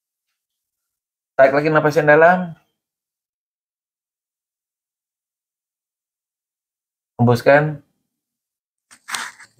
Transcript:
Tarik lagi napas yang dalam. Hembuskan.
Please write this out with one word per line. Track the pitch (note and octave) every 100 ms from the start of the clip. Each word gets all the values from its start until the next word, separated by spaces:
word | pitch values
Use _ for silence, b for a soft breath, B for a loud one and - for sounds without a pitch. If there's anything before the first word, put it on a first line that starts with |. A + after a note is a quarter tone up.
| _ _ _ _ _ _ _ _ _ _ _ _ _
Tarik | - C3+ C#3
lagi | D#3
napas | D#3 D3 D#3
yang | D3+
dalam. | D3+ E3 F#3 F3+ D#3 _ _ _ _ _ _ _ _ _ _ _ _ _ _ _ _ _ _ _ _ _ _ _ _ _ _ _ _ _ _ _ _ _ _ _ _ _ _ _ _ _ _ _ _ _ -
Hembuskan. | A#2+ A#2+ C#3 C#3+ D3+ D3 _ _ _ _ _ _ _ _ _ _ _ _ - - - - - -